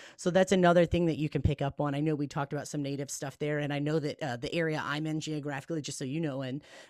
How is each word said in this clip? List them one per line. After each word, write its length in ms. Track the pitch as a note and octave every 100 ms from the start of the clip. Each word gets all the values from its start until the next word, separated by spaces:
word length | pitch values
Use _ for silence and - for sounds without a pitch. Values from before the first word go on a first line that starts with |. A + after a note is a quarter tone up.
| - -
So 120 | F3+
that's 220 | F3+ F#3+
another 340 | G3 F3 F3 E3+
thing 200 | F3 E3+
that 100 | C3+
you 120 | D3+
can 120 | D3
pick 200 | D#3 C#3+
up 180 | C#3 -
on. 160 | C#3+ C#3
I 40 |
know 160 | D#3 D3
we 120 | C#3+
talked 260 | D#3 C#3+
about 140 | D3 A2
some 140 | D3+
Native 280 | C#3 C#3 C#3
stuff 280 | - C#3 -
there, 200 | D3 D3
and 140 | D3
I 60 | C#3+
know 200 | D3 D#3+
that, 220 | D3 C3
uh, 160 | C3+ A#2+
the 160 | C#3
area 280 | E3+ D#3+ D#3
I'm 220 | - D3 D#3
in 140 | D#3
geographically, 640 | D3+ D3+ C#3+ C#3 - E3
just 160 | C#3 -
so 80 | C3
you 140 | D#3
know, 220 | D#3+ C3
and, 220 | C3 C#3+ - - -